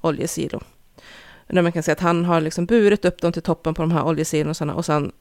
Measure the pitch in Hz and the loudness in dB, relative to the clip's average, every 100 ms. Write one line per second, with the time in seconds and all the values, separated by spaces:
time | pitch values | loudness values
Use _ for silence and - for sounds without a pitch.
0 | 165 147 165 - 143 - - _ _ - | -2 -2 -4 -4 -6 -8 -12 _ _ -20
1 | - - - - _ 180 170 170 156 151 | -20 -20 -20 -20 _ 2 2 0 -2 0
2 | 180 170 175 165 156 170 175 233 208 202 | 2 2 2 2 0 -4 2 4 4 4
3 | 180 - 170 180 - 165 165 160 160 165 | 0 0 -2 -2 -2 -2 -2 -2 0 0
4 | 147 156 156 156 151 160 151 - 170 151 | 0 -2 0 0 -2 -4 -4 -4 -2 -2
5 | 143 - | -2 -8